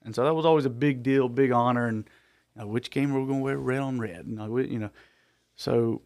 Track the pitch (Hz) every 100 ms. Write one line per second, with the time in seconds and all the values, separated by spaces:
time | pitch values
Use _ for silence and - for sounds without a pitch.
0 | 110 113 139 160 160 156 135 120 143 131
1 | 123 135 127 120 135 120 123 123 117 110
2 | - _ _ _ _ 110 104 110 - 143
3 | 143 135 135 135 139 139 131 131 135 127
4 | 110 - - 107 107 123 - 120 104 -
5 | _ _ _ _ _ - - 117 117 -